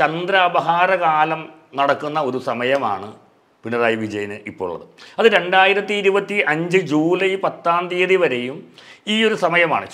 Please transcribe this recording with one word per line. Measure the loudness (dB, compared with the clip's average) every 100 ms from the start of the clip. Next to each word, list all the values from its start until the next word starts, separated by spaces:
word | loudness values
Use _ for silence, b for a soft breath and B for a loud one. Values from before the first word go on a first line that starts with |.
ചന്ദ്രാപഹാരകാലം | 0 0 0 2 2 2 0 2 2 2 2 2 0 -2 -8 -20 _ -2
നടക്കുന്ന | 0 0 -2 -4 -2
ഒരു | -4 -4
സമയമാണ് | -4 0 0 0 -4 -8 -16 _ _ _ _
പിണറായി | -6 0 0 0
വിജയന് | -4 -6 -8 -10 -14
ഇപ്പോൾ | -10 -8
ഉള്ളത്. | -8 -14 -20 B B
അത് | 4
രണ്ടായിരത്തി | 4 2 4 4 4 -2 0
ഇരുപത്തി | 2 0 0 -2 0
അഞ്ച് | 0 0 0 0
ജൂലൈ | 0 0 0 0 -2
പത്താം | -4 -4 -2 -2 -2
തീയതി | -2 2 2
വരെയും | 2 -2 -6 -10 -18 B B B -4
ഈ | 0 0
ഒരു | 0
സമയമാണ് | 0 2 2 0 -4